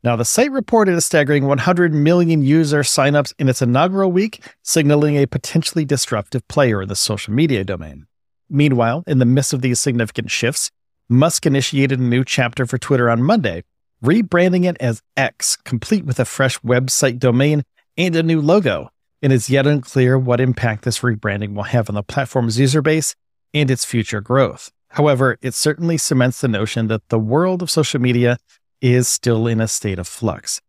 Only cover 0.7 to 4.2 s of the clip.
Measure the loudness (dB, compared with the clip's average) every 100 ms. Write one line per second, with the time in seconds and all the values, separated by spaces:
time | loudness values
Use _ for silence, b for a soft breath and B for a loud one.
0.7 | 2 2 2 2 0 2 2 2 0 0
1.7 | 2 2 2 4 4 4 2 4 2 2
2.7 | 0 0 0 2 2 0 -2 0 0 2
3.7 | 2 2 2 0 0